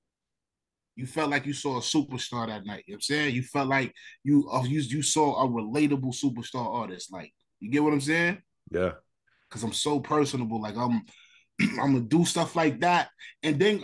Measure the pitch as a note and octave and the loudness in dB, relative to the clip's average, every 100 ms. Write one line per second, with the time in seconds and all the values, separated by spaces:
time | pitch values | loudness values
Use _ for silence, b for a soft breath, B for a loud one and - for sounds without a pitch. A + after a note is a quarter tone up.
0 | _ _ _ _ _ _ _ _ _ - | _ _ _ _ _ _ _ _ _ -12
1 | B2+ D#3+ D3+ C#3+ C#3 C#3 C#3+ B2+ - D#3 | -6 -2 0 0 -2 -4 -2 -2 2 2
2 | C#3+ B2+ - A#2+ A2+ G#2+ G2 G2+ - G2+ | 0 -6 -6 -6 -6 -6 -10 -12 -14 -10
3 | - D3 D3 B2 C3 C#3+ C3+ C3+ B2+ B | -2 0 0 -2 -2 -2 0 0 0 B
4 | B B C#3 D3 - A#2 B2+ D3+ B2 D3 | B B 4 4 4 -2 0 -2 -2 -2
5 | C#3 D#3 D3 - C3 A#2 G#2+ C#3 D3+ C#3+ | 0 2 2 2 0 0 -2 0 2 2
6 | C3 B2 C#3+ A#2 A2+ B2+ A2+ A#2+ G#2 F2+ | -2 -2 -2 -2 -8 -6 -4 -4 -6 -10
7 | - F#2 E2 _ _ _ G#2 C#3+ D3+ D3 | -12 -14 -14 _ _ _ -2 2 4 2
8 | C3+ E3 E3+ - _ _ - E2+ F2+ - | 2 2 2 -2 _ _ -6 -2 0 -2
9 | _ _ _ _ _ - A2 - D3+ D3 | _ _ _ _ _ -6 -4 -2 0 0
10 | C#3 D3+ C#3+ C3 A2+ A2+ G#2+ G#2 B2 A2+ | 2 2 2 0 -2 -4 -4 -2 0 0
11 | - b b b b - - - C#3 C3 | -2 b b b b -2 0 2 2 2
12 | A#2 D#3+ E3+ E3+ E3 F3 D#3+ A#2 E3+ F3 | 4 4 4 2 0 2 0 2 2 2
13 | - _ B B D#3 C#3+ G3+ G#3 | 0 _ B B -2 2 4 4